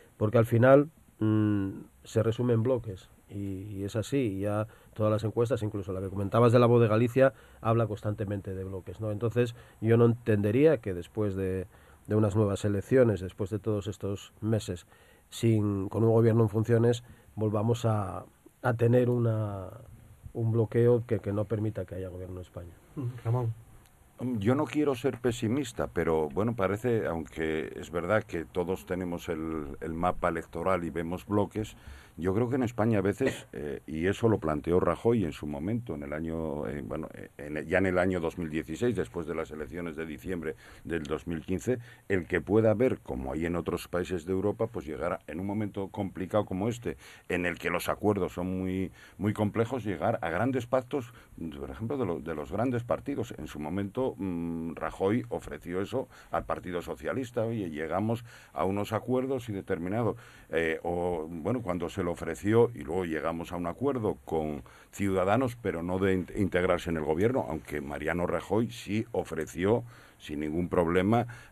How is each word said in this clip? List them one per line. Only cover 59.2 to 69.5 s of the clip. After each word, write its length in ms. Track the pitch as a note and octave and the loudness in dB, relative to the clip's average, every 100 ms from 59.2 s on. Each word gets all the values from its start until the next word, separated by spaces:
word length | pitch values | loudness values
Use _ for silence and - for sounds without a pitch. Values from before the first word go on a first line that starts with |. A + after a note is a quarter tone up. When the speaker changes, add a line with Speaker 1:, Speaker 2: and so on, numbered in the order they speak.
| C3 C3+ A#2+ | 0 -4 -4
Speaker 3:
y 40 | |
determinados". 640 | G2 F2+ F#2 F2 A2 A2 - - - - | -8 -4 -4 -2 0 0 -2 -12 -20 -4
Eh, 300 | D#2 E2 D#2+ | 0 0 -2
o, 440 | E2+ F2 F2 E2+ D#2 | -2 -2 0 -2 -6
bueno, 320 | E2+ D#2+ B2 | -6 -2 -2
cuando 280 | F2+ F2 E2 | -2 -4 -4
se 140 | - | -2
lo 80 | F2 | -4
ofreció 600 | E2+ D#2+ D#2+ G2 A2+ A#2+ A#2+ | -4 -6 -4 2 4 4 2
y 40 | |
luego 220 | C2+ F2 F2 | -4 -2 -2
llegamos 480 | D#2 D#2 E2 E2 | -2 -2 -4 -6
a 20 | F2 | -4
un 120 | E2+ | -6
acuerdo 500 | E2+ C#3 B2+ G#2 D#2 - | -2 -2 0 -2 -4 -4
con 380 | D#2+ D#2 D2 - - - | -2 -2 -6 -10 -20 -20
Ciudadanos, 640 | - G2+ F#2 F2+ A2+ C3 A#2+ | -4 0 2 4 2 0 -2
pero 200 | G2 E2 | -4 -4
no 160 | F2 F#2 | -2 2
de 140 | F#2+ | 2
in-, 140 | F#2+ E2+ - | 2 0 -2
integrarse 540 | F#2 F2+ F2+ F2 F2 | 2 2 2 2 0
en 80 | D#2+ | -2
el 60 | |
gobierno, 420 | D2 D#2+ A2 B2+ C2 | 0 2 2 2 -2
aunque 320 | D#2 - D2 | -6 -6 -8
Mariano 480 | C#2+ C#2+ D2+ E2+ F2 | -6 -6 -4 -2 0
Rajoy 420 | E2+ - G#2 A#2+ | -2 0 0 0
sí 360 | - - G#2+ - | -6 -6 -4 -2
ofreció, 720 | F#2 E2 D#2+ D2+ | -4 -4 -6 -6